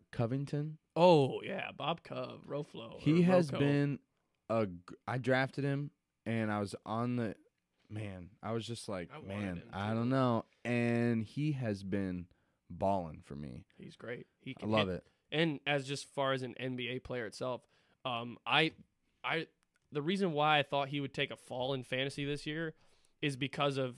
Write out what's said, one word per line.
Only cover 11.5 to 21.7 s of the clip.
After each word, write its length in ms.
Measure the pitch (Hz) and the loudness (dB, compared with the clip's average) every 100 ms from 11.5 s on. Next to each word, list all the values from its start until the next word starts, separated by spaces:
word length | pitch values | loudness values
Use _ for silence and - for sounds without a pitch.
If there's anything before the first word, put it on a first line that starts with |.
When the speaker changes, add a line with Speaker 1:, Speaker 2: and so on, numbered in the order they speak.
Speaker 1:
has 280 | 135 117 98 | 0 -2 -2
been 440 | 98 101 95 90 87 _ _ _ - | -2 -2 -2 -4 -8 _ _ _ -14
balling 520 | 87 95 98 80 71 | -2 0 0 -2 -10
for 120 | - 71 | -12 -10
me. 300 | 71 62 - - | -10 -12 -16 -18
Speaker 2:
He's 180 | - - | -18 -14
great. 320 | 113 120 - _ | -12 -12 -14 _
He 100 | 131 - | -16 -8
Speaker 1:
I 20 | |
Speaker 2:
can 120 | 104 | 0
Speaker 1:
love 160 | 110 95 | 0 0
Speaker 2:
hit. 80 | 87 | -4
Speaker 1:
it. 60 | - _ - | -10 _ -6
Speaker 2:
And 280 | 151 165 139 143 | 0 0 0 -2
as 220 | 143 131 | -2 -2
just 180 | 139 - | -8 -6
far 200 | - 135 | -2 0
as 100 | 135 | 0
an 100 | 127 - | -2 -6
N 180 | 131 127 | -6 -4
B 140 | 120 | -4
A 100 | 127 | -6
player 260 | - 127 104 | -6 -6 -6
itself, 360 | - 127 117 _ _ _ _ 131 | -6 -6 -6 _ _ _ _ -6
um, 320 | 117 120 113 117 | -6 -6 -8 2
I, 280 | 139 160 - - _ _ _ | 4 4 0 -20 _ _ _
I, 240 | 123 160 - _ _ _ - | -2 -2 -4 _ _ _ -8
the 80 | 147 | -4
reason 320 | 147 196 190 | 0 2 2
why 260 | 147 151 151 | 4 4 6
I 40 | |
thought 260 | 139 143 135 | 4 0 0
he 100 | 143 | -2
would 140 | 135 | -4
take 180 | - 135 | -4 -4
a 60 | 113 | -6
fall 360 | - 123 127 | -10 -4 -2